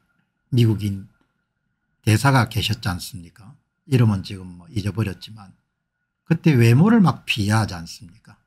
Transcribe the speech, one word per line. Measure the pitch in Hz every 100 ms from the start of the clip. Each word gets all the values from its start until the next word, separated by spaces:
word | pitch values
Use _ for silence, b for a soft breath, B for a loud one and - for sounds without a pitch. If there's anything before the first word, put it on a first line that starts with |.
| _ _ _ _ _
미국인 | 120 117 101 104 98 98 _ _ _ _ _ _ _ _ _
대사가 | - 107 139 135 110
계셨지 | - - 104 -
않습니까? | 87 - 90 85 - 101 147 _ _ -
이름은 | 135 113 98
지금 | 87 98 92
뭐 | 87 85
잊어버렸지만 | 120 95 92 107 90 - 110 98 _ _ _ _ _ _ _ -
그때 | 165 165
외모를 | 131 117 120 202 233
막 | 170 113 -
비하하지 | - 101 110 104
않습니까? | 90 82 - 85 95 _ _